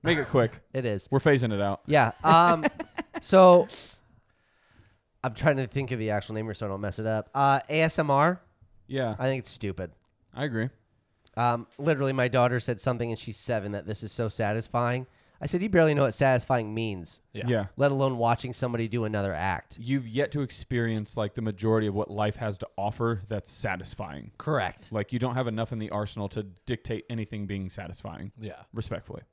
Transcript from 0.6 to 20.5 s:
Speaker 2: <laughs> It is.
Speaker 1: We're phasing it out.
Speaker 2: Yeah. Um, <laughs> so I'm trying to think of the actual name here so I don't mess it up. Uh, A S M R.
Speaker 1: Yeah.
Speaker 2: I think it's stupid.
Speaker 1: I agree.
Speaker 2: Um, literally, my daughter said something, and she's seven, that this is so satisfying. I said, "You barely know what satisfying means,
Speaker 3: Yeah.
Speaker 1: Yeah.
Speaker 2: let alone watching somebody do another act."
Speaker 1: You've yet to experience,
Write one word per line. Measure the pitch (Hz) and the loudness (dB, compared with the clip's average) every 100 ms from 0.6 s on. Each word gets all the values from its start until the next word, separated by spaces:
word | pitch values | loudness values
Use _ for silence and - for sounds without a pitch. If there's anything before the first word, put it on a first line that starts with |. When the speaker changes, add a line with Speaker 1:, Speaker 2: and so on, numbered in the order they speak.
| _ | _
Speaker 2:
<laughs> | |
It | 135 120 | -4 -2
is. | 101 - | -4 0
Speaker 1:
We're | 135 | 2
phasing | 156 139 120 | 6 4 4
it | 101 | 0
out. | 101 98 - | 0 -2 2
Speaker 2:
Yeah. | 147 113 - | 4 4 2
Um, | 156 165 175 160 302 - - | 6 8 8 4 0 -4 -12
<laughs> | - - 330 | -12 -10 -8
so | - 190 180 175 190 - - - _ _ _ _ _ _ _ _ _ _ _ _ | 6 10 12 10 6 -6 -20 -20 _ _ _ _ _ _ _ _ _ _ _ _
I'm | 131 110 | -8 0
trying | 151 139 | 2 2
to | 127 | 0
think | 139 131 | -4 -4
of | 123 | -2
the | 110 | 0
actual | 104 - 110 | -2 -2 -6
name | 110 | -6
here | 101 | -6
so | 104 | -6
I | |
don't | 98 | -4
mess | 104 - | -4 -4
it | 110 | -2
up. | 110 - | -2 -4
Uh, | 135 139 139 - | 0 2 2 0
A | 156 | 0
S | 160 - | 2 2
M | 151 | 2
R. | 139 160 185 _ _ _ _ - | 4 4 2 _ _ _ _ -8
Speaker 1:
Yeah. | 135 120 101 | -4 -4 -2
Speaker 2:
I | 131 | -2
think | 135 | -2
it's | - | -6
stupid. | - 101 92 87 _ _ _ _ | -6 -6 -6 -10 _ _ _ _
Speaker 1:
I | - 143 | -8 -4
agree. | 113 123 _ _ _ _ _ _ - | -2 -4 _ _ _ _ _ _ -2
Speaker 2:
Um, | 120 120 110 - | 0 0 -6 -4
literally, | 143 147 135 | -2 0 0
my | 131 123 | 0 2
daughter | 127 123 123 | 4 4 2
said | - 117 | -2 -2
something, | - 117 117 | -2 -2 -4
and | 113 | -4
she's | - 104 | -8 -8
seven, | - 113 101 | -4 -4 -4
that | 101 87 | -8 -6
this | 104 | -8
is | 107 | -6
so | - 113 | -4 -4
satisfying. | - 104 110 - 120 120 123 127 _ _ _ | -2 -2 -2 -4 -2 -2 -2 -6 _ _ _
I | 139 | -4
said, | 175 | -2
"You | 208 | 2
barely | 180 160 | 6 6
know | 147 | 4
what | 135 | 2
satisfying | - 135 127 - 127 107 | 2 4 4 2 0 0
means, | 110 113 95 82 - _ | -4 -4 -4 -10 -14 _
Speaker 3:
Yeah. | 107 117 | -8 0
Speaker 1:
Yeah. | 117 98 - | 0 -2 0
Speaker 2:
let | 143 | 0
alone | 135 135 123 | 2 0 2
watching | 117 117 127 | 0 0 -4
somebody | 117 127 117 113 | -4 -4 -2 -2
do | 120 | -2
another | 110 107 98 | -2 -2 -2
act." | 78 95 85 - - | -2 -2 -4 -8 -14
Speaker 1:
You've | 113 139 117 | -2 -2 -2
yet | 113 143 | -2 -2
to | 143 | -2
experience, | 131 | -6